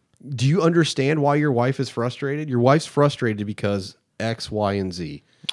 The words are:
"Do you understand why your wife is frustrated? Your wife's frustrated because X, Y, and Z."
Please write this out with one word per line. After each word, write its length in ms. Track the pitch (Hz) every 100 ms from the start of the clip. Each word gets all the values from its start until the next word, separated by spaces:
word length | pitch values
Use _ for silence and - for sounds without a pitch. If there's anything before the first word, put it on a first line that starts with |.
| _ _ -
"Do 180 | 120 131
you 160 | 175
understand 580 | 165 170 156 - 135 156
why 140 | 143 147
your 160 | 147
wife 280 | 120 123 135
is 80 | 127
frustrated? 600 | - 120 - 143 147 156
Your 120 | 123
wife's 260 | 123 156 -
frustrated 600 | - 147 - 120 104 104
because 500 | 104 104 101 98 - _ -
X, 300 | 110 110 -
Y, 240 | 107 104
and 180 | 101 95
Z." 300 | 87 80 71 _ _ -